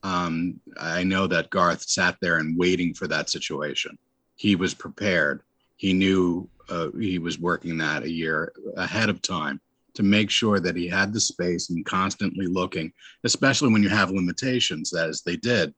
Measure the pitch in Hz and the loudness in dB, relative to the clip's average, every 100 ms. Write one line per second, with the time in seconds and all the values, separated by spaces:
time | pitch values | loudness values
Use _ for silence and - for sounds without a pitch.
0 | 95 90 87 82 90 87 - - 82 85 | -4 -4 -2 -2 -4 -6 -16 -10 -6 -2
1 | 92 95 95 85 - 95 87 82 - - | 0 0 2 0 0 2 2 0 -4 0
2 | 90 90 87 82 78 82 90 90 87 - | 0 0 0 0 0 2 2 2 0 -2
3 | 90 78 73 78 - 73 73 - - - | -2 -2 -2 -6 -6 -6 -4 -4 -6 -10
4 | _ _ _ _ 107 95 92 - - - | _ _ _ _ 2 4 2 -2 -12 -4
5 | 104 87 73 71 _ _ _ _ 95 95 | 0 2 2 -2 _ _ _ _ 0 2
6 | 95 95 90 87 95 _ - 87 80 - | 4 4 4 0 -6 _ -8 -6 -4 -4
7 | 107 90 85 73 85 85 85 82 78 76 | -2 -2 -4 -4 -2 -2 -2 -2 -2 -2
8 | 67 82 80 78 80 - - - 85 95 | -4 -4 -2 -2 -4 -8 -12 -6 -4 0
9 | 110 90 - 90 76 69 _ _ _ - | 0 0 -4 -4 -4 -8 _ _ _ 0
10 | 101 104 107 - 113 101 87 85 87 95 | 4 4 4 2 4 2 2 -2 -2 0
11 | 98 107 - - 87 87 - 85 - 95 | 0 0 -2 -2 -2 -2 -2 -6 -2 -2
12 | 95 - 98 90 92 92 90 87 80 _ | -2 -2 -4 -2 -2 -2 -2 -4 -8 _
13 | - - - - 135 131 143 110 101 107 | -20 -6 -2 2 2 4 4 6 6 4
14 | 92 95 90 82 135 127 - 78 80 85 | 2 2 0 0 -2 0 0 -2 -4 -2
15 | 82 76 - 85 117 120 78 | -2 -2 -4 -4 0 2 0